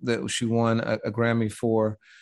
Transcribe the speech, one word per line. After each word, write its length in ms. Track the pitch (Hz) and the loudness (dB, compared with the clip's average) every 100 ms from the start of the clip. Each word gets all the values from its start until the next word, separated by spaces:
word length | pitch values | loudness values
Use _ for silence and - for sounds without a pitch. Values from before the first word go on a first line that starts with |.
that 260 | 123 113 117 | -2 -2 -2
she 160 | - 117 | -4 0
won 340 | 117 117 113 | 2 2 2
a, 200 | 117 110 113 | 0 -2 -2
a 60 | |
Grammy 400 | 110 117 117 110 | 0 2 2 0
for, 460 | - 117 110 107 107 - - | -2 0 2 0 -2 -12 -20